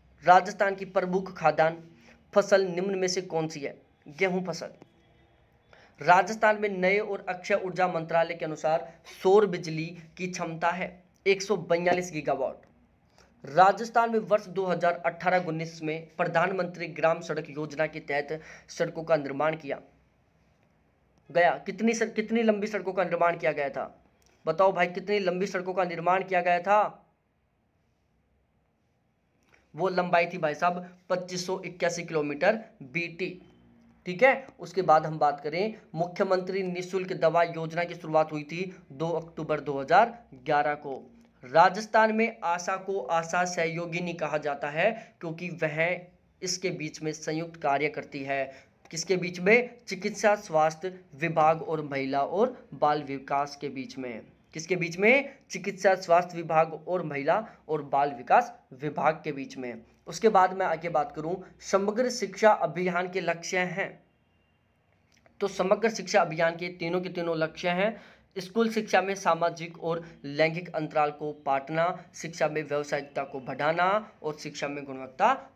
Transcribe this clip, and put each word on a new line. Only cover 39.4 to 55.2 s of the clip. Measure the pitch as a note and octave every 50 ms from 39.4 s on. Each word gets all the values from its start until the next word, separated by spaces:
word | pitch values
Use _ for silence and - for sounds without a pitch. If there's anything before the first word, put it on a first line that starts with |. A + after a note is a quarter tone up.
| D#3 D3 D#3 D3+
दो | C3+ D3 C#3+ C3+
हज़ार | C#3 C3+ D#3+ F#3 A3+ A#3 A3+ - - _ -
ग्यारह | G3 - - D3+ D3 D3 D3+ D3
को। | D3 - D3 C3+ A#2+ A2+ - - - - _ _ _ -
राजस्थान | B2+ B2+ D#3 E3+ F#3+ F3+ G3+ A3 G#3+ - A3+ A3 A3 A3
में | A3 A3+ A3+ A3 - -
आशा | E3+ E3+ F3 F3+ - F#3+ F#3+
को | F#3 - G3 G3
आशा | G3 - E3+ E3 E3 E3 F3+ F3+ F3+
सहयोगिनी | F3+ F3+ F3+ E3 E3 E3 E3 F3 E3+ D#3+ F3 E3+ F3 E3
कहा | E3+ D#3+ D3+ D3 D3+
जाता | D3 D3 C#3+ C#3+ D3+ D3
है | D3 D#3 F3 G#3+ A3+ A3 - - _ _
क्योंकि | - E3 D#3+ D#3+ F3 F3+ F3 F3 D#3+
वह | D#3 D3 D#3 E3 E3+ F3+ F3 F3+ - _ _ _ _ _ _
इसके | - B2 - - - F3+
बीच | - - D3+ D3+ - -
में | D3+ D#3 D#3
संयुक्त | - - - D#3 D#3+ E3 E3 E3 E3
कार्य | - D3 C#3 C#3 D3 D3+
करती | D3 - C3 - - D3 C3+
है। | C3+ C#3 C#3 C3+ C3+ - - - _ _ _ _ -
किसके | - D#3+ - - F#3 F3+
बीच | E3 F3+ F3 F3+
में? | F3+ F#3+ A3 A#3+ A#3+ A#3+ - - _ -
चिकित्सा | G3 F#3 F#3+ G#3 G#3 - - G#3+ G#3
स्वास्थ्य | G#3 - - D#3+ D#3 D3+ D#3+ D#3+ - - F#3 F#3 F#3 - _ -
विभाग | C3 C#3+ E3 D#3+ E3 D#3 D#3 E3 D#3+ D#3
और | - E3 D#3 D3+
महिला | D3 C#3+ C3+ C3+ C3+ C3+ C#3
और | C#3 - D#3 F#3 A3+ B3+ C4 - - - -
बाल | C3+ - D3 D3+ D3+ D3
विकास | C3+ C#3 C3+ C3+ - C#3+ C#3 C#3+ C#3+ C#3+
के | - - C#3+
बीच | B2 C3+ C3 A#2+ - C#3
में। | C3 B2 A#2 G#2+ - - _ _ _ _ -
किसके | D#3+ D#3 - F#3
बीच | E3+ E3+ E3+ E3 F3
में? | G3 G#3+ B3+ C#4